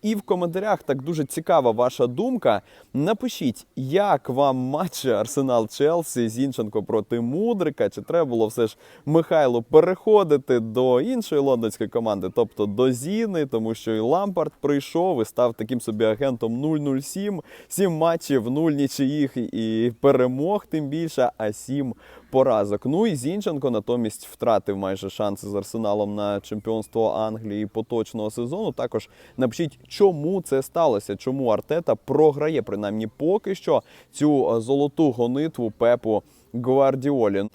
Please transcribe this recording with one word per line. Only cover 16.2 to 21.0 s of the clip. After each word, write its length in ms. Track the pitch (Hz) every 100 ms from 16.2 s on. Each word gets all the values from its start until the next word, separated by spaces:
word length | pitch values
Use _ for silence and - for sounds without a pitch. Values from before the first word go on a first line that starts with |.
| 139 120 113 117
нуль 180 | 151 156
нуль 200 | 143 131
сім. 440 | 135 190 202 185 - - -
Сім 240 | - 196
матчів, 580 | 156 165 165 - 135 113
нуль 220 | 139 165
нічиїх 640 | 143 139 - 135 151 139 127
і 560 | 117 110 113 110 120 113
перемог 680 | 139 131 127 127 160 202 -
тим 220 | 160 143
більше, 420 | 156